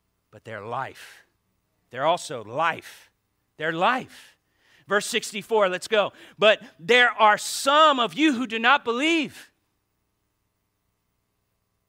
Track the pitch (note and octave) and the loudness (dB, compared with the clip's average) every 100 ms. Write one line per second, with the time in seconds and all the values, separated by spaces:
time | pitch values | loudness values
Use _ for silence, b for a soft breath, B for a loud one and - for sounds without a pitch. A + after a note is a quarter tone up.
0 | _ _ _ G#2+ A#2 A2 G#2 B2 A#2+ F#2 | _ _ _ -20 -16 -14 -10 -10 -10 -14
1 | - - _ _ _ _ _ _ _ A#2+ | -20 -20 _ _ _ _ _ _ _ -4
2 | D3+ F3 - B2+ G#2 C3 E3 C#3 - - | -2 -2 -4 -12 -10 -4 -2 -2 -12 -20
3 | _ _ _ _ _ - D#3 E3 G3+ B3+ | _ _ _ _ _ -10 -6 -2 0 -2
4 | F3+ - - _ _ b b b - G3+ | -8 -20 -20 _ _ b b b -4 -4
5 | - A3+ - G#3 - A3 F#3+ F3+ - G#3+ | -2 -6 -6 -12 -2 0 0 -2 -2 0
6 | F3+ B B B G#3+ G3+ A3+ _ E3+ B3 | 0 B B B 2 2 -2 _ 0 4
7 | A#3+ G#3 G#3+ G#3 - - C#4 D4 D#4 C4+ | 4 4 4 4 -2 -4 2 4 4 4
8 | A3 E3 D#4 A#3+ B3 A3 A#3 C#4 A#3+ A#3+ | -2 0 0 0 -4 -2 2 2 0 -2
9 | D#4 E4 B3+ - - _ _ _ _ _ | 0 -2 -4 -10 -20 _ _ _ _ _
10 | _ _ _ _ _ _ _ _ _ _ | _ _ _ _ _ _ _ _ _ _
11 | _ _ _ _ _ _ _ _ | _ _ _ _ _ _ _ _